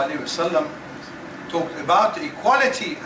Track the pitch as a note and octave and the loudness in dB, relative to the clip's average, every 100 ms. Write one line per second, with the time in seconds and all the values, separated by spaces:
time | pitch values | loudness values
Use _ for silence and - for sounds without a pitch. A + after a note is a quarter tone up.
0 | C#3 D3 A#2+ - E3+ D#3 D3+ - - - | 2 -2 -4 -2 2 2 0 -4 -12 -14
1 | - - - - - E3+ D#3+ D#3 C#3+ F#3+ | -14 -14 -14 -12 -4 -2 -2 -2 4 6
2 | G#3+ - D3+ - G#3 C4+ C4 - F#3+ - | 4 2 -6 0 4 6 4 0 -4 -6